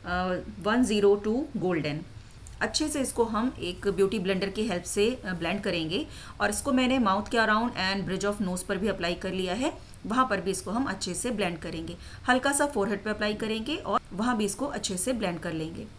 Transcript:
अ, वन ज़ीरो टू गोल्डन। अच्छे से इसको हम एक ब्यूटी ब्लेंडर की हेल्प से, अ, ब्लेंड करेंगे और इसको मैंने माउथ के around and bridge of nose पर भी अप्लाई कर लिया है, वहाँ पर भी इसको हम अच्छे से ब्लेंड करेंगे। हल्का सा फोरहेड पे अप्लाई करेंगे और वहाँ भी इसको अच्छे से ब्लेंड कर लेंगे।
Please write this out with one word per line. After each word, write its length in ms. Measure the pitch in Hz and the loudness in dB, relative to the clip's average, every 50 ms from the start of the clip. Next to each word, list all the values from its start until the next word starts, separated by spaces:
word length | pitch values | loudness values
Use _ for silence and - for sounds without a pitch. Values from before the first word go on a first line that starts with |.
| - | -4
अ, 360 | 180 180 180 180 185 185 180 185 - - - 165 | -2 -2 0 0 0 -2 -2 -4 -8 -12 -4 0
वन 200 | 208 226 247 254 | 2 4 4 6
ज़ीरो 320 | 196 220 208 202 202 202 | 6 6 6 8 8 8
टू 300 | 202 208 214 220 262 311 - - | 6 4 0 0 0 0 -2 -2
गोल्डन। 440 | 202 156 180 175 160 147 147 156 156 180 - - - - - - - - - - - | 0 0 2 2 2 0 0 -2 -4 -8 -10 -14 -16 -16 -16 -18 -16 -14 -14 -4 -4
अच्छे 260 | - 226 - - 311 | -4 -2 0 0 0
से 140 | 302 302 294 | 0 2 0
इसको 220 | 262 247 - - 226 | 0 0 2 2 2
हम 300 | 220 220 214 233 262 - - | 2 2 0 0 0 -2 -2
एक 280 | 240 175 180 - - | -6 -6 -6 -2 -2
ब्यूटी 320 | 202 190 180 196 190 220 220 | -2 2 4 2 4 2 0
ब्लेंडर 300 | 175 185 196 185 196 196 | 0 0 0 0 0 -2
की 180 | 190 220 220 | -2 -2 -2
हेल्प 160 | 233 180 175 170 | 0 -2 -2 -2
से, 260 | - - 208 208 233 254 254 - | -2 2 2 2 2 2 -2 -4
अ, 80 | 185 180 | -6 -4
ब्लेंड 280 | 165 165 165 190 202 | -2 -2 -2 -2 0
करेंगे 440 | 202 202 175 170 160 160 170 247 311 - - - - - - - | -2 -2 0 0 -2 0 -2 -2 -4 -4 -10 -14 -14 -14 -4 -2
और 80 | 208 208 | 0 0
इसको 220 | 214 - - 277 | 0 0 0 2
मैंने 280 | 254 254 254 240 262 269 | 2 4 4 4 4 4
माउथ 300 | 233 196 190 208 208 - | 4 4 4 2 0 0
के 60 | - | 2
around 400 | 233 220 214 214 220 233 240 - - | 2 4 4 4 4 2 0 -2 0
and 280 | 185 190 196 196 185 147 | 0 0 0 0 -2 -2
bridge 240 | 185 190 190 202 208 | -2 0 0 0 0
of 140 | 208 208 | 0 0
nose 160 | 180 180 180 - | -2 -2 -2 -2
पर 140 | - 202 | -2 -2
भी 100 | 185 196 | 0 2
अप्लाई 280 | 214 190 170 170 170 180 | 0 0 0 0 -2 -2
कर 160 | 175 - 190 | -2 -4 -4
लिया 220 | 185 190 185 180 180 | -2 -2 -2 -2 -2
है, 200 | 226 262 330 - - - - - - - | 0 0 -2 -2 -4 -16 -16 -16 -12 -6
वहाँ 220 | 180 214 254 262 - | 0 2 2 4 2
पर 120 | 208 190 | 2 0
भी 100 | 170 196 | 0 -2
इसको 200 | 185 - - 180 | -2 -2 -2 -2
हम 140 | 196 240 269 | -2 0 0
अच्छे 280 | 262 190 185 - 190 175 | 0 -2 -4 -4 -4 -4
से 180 | 170 - 247 | -2 -2 -2
ब्लेंड 260 | 247 202 196 170 175 160 | 0 0 0 0 -2 -4
करेंगे। 360 | - 170 156 165 165 165 170 - - - - - - | -6 -8 -6 -6 -6 -8 -10 -10 -12 -16 -16 -6 2
हल्का 240 | - 254 262 254 285 | 4 4 4 4 2
सा 140 | 277 285 294 | 4 4 2
फोरहेड 380 | 285 285 214 196 226 208 202 - | 2 2 0 2 2 0 -2 -2
पे 60 | 214 | -4
अप्लाई 240 | 214 208 208 214 214 | -2 0 0 -2 -2
करेंगे 420 | 208 226 214 220 220 220 277 302 | -2 -2 -4 -2 -4 -2 -4 -4
और 240 | 381 - - 202 - - - - | -4 -2 0 -2 -2 -2 -4 -4
वहाँ 240 | 175 226 247 247 | -2 0 0 2
भी 80 | 214 208 | 2 2
इसको 200 | 196 202 - 262 | 0 0 0 -2
अच्छे 320 | 285 - 208 - - 190 | -4 -2 -4 -4 -4 -2
से 160 | 180 - 247 262 | -2 0 0 0
ब्लेंड 260 | 220 214 180 175 156 | 0 0 -2 -2 -4
कर 140 | - 170 160 | -4 -4 -4
लेंगे। 340 | 160 160 165 175 208 220 - - | -4 -4 -6 -6 -10 -12 -12 -14